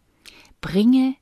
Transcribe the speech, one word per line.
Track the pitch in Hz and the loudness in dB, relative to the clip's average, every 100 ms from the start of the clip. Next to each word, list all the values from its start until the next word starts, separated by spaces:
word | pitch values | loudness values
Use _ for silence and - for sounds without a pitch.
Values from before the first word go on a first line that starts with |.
| _ _ - - _ _ | _ _ -20 -20 _ _
Bringe | - 180 226 262 262 269 | -6 0 2 2 0 -4